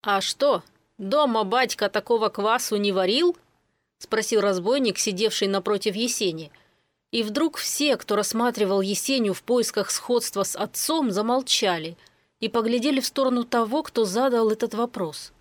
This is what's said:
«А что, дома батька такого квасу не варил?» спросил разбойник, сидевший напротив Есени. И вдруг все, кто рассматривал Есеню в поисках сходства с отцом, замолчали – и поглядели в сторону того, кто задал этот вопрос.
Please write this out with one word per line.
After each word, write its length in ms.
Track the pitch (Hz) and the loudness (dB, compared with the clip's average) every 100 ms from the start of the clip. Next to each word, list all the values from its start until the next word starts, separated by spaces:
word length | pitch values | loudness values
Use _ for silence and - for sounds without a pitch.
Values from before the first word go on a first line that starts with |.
«А 180 | - 196 | 0 0
что, 420 | 190 - 285 202 - _ _ _ | 0 2 2 2 -2 _ _ _
дома 460 | 196 277 294 226 | 0 2 4 2
батька 440 | 202 233 254 - 202 | 2 2 0 0 0
такого 400 | 214 - 233 214 | -2 0 2 2
квасу 480 | 208 208 233 - 208 | 0 0 0 0 0
не 160 | 202 | 0
варил?» 440 | 190 185 240 349 339 _ _ _ _ _ _ | 2 2 4 2 0 _ _ _ _ _ _
спросил 440 | - 214 214 226 | -4 -4 0 2
разбойник, 560 | 202 185 180 269 247 180 | 2 0 0 2 2 0
сидевший 500 | - 185 214 - 196 | -2 0 -2 0 0
напротив 460 | 196 190 208 214 | 0 0 -2 -2
Есени. 580 | 196 233 - 196 160 151 - _ _ _ _ _ | -2 -4 0 -2 -4 -12 -18 _ _ _ _ _
И 120 | 233 | -4
вдруг 340 | 214 214 320 - | -2 0 -2 -2
все, 400 | - - 285 247 | -6 -2 0 0
кто 200 | - 208 | 0 -2
рассматривал 680 | 208 226 240 233 202 196 | 0 0 -2 0 0 2
Есеню 500 | 196 202 - 269 214 | 0 -2 0 0 0
в 100 | 180 | -2
поисках 480 | - 247 240 - 196 | 0 0 2 -2 -2
сходства 520 | - - 240 233 196 | -4 -2 -2 0 -2
с 140 | 190 - | -4 -4
отцом, 540 | 208 - - 320 262 | -6 -6 -2 0 0
замолчали – 880 | 190 220 254 262 - 208 170 160 170 - _ _ _ | 0 0 0 0 0 2 0 -4 -14 -20 _ _ _
и 80 | 220 | -2
поглядели 520 | 233 226 240 254 269 | 0 0 0 2 0
в 60 | 247 | -2
сторону 380 | - 262 247 | 0 0 0
того, 380 | 240 240 226 277 | 0 0 0 -2
кто 220 | 302 - | -2 -2
задал 460 | 214 196 269 240 220 | 0 2 2 2 2
этот 240 | 220 233 | 0 -2
вопрос. 580 | 214 240 - 170 147 - _ | -2 -4 -4 -8 -8 -18 _